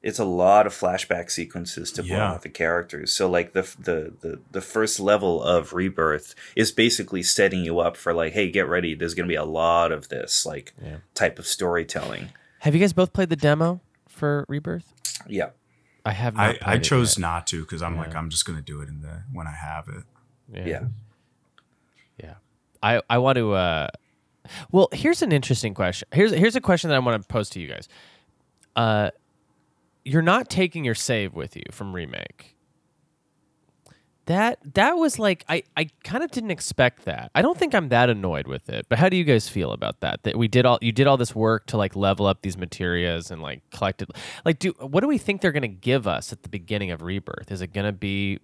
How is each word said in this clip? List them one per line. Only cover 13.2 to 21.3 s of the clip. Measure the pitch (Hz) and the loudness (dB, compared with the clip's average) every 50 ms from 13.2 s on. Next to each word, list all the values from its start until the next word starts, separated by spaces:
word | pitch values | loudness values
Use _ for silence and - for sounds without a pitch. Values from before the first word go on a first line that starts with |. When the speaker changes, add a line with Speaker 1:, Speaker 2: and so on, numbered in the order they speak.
| 190 170 | 0 0
Speaker 3:
the | 165 | 0
demo | 151 - 147 147 151 160 170 180 180 _ _ _ _ _ _ | 2 2 2 4 4 2 0 0 -2 _ _ _ _ _ _
for | - - - 147 147 143 139 - | -10 -4 -2 0 0 -2 -2 -4
Rebirth? | 139 147 147 - 170 175 165 _ _ _ _ - - - - | -6 -6 -6 -6 -8 -8 -10 _ _ _ _ -6 -6 -6 -10
Speaker 1:
Yeah. | - 104 98 82 - - _ _ _ _ _ _ _ _ _ _ | -6 -4 -4 -4 -4 -6 _ _ _ _ _ _ _ _ _ _
Speaker 3:
I | - 104 | -4 -4
have | 95 120 123 107 | -2 -2 -4 0
not | 104 101 | 2 2
Speaker 2:
I, | 107 | 2
I | 120 | 2
Speaker 3:
played | - - 98 107 | 0 -2 0 0
it | 120 135 | 2 2
Speaker 2:
chose | - 147 131 120 110 - - | 2 2 2 4 2 2 0
Speaker 3:
yet. | 90 | 0
Speaker 2:
not | 82 82 85 85 - | -2 -2 -4 -4 -6
to | - 82 78 | -6 -6 -8
'cause | - - 80 85 | -8 -8 -8 -6
I'm | 85 85 | -6 -4
Speaker 3:
Yeah. | 82 80 | -4 -6
Speaker 2:
like, | 80 80 | -6 -6
"I'm | 80 80 80 | -8 -8 -6
just | 78 82 - | -4 -4 -4
gonna | - 85 78 71 | -4 -6 -10 -10
do | - 76 73 | -10 -12 -12
it | 73 71 | -12 -12
in | 73 73 76 | -12 -12 -12
the, | 73 78 82 98 123 131 | -12 -12 -12 -12 -12 -12
when | - 80 76 | -10 -10 -10
I | 73 | -10
have | 76 76 76 78 80 76 - | -12 -12 -10 -10 -10 -10 -12
it." | - 80 - _ _ _ _ _ _ _ _ _ 113 | -14 -14 -16 _ _ _ _ _ _ _ _ _ -14
Speaker 3:
Yeah. | 95 92 | -10 -6
Speaker 1:
Yeah. | 87 78 69 - - - - - _ _ _ _ _ | -6 -6 -4 -6 -8 -8 -10 -16 _ _ _ _ _